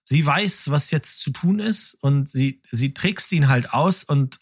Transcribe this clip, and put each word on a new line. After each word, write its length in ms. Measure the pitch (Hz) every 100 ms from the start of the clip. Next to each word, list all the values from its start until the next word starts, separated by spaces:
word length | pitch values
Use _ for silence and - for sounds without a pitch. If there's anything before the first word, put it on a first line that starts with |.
| -
Sie 200 | 139 151
weiß, 460 | 160 208 - -
was 200 | 147 -
jetzt 280 | 156 - -
zu 120 | -
tun 280 | 123 175 208
ist 360 | 214 214 - -
und 340 | 139 143 135
sie, 320 | 131 135 131 _
sie 220 | 117 139
trickst 400 | - 190 - -
ihn 160 | 170 139
halt 240 | 127 117
aus 320 | 123 175 185 -
und, 340 | 139 131 -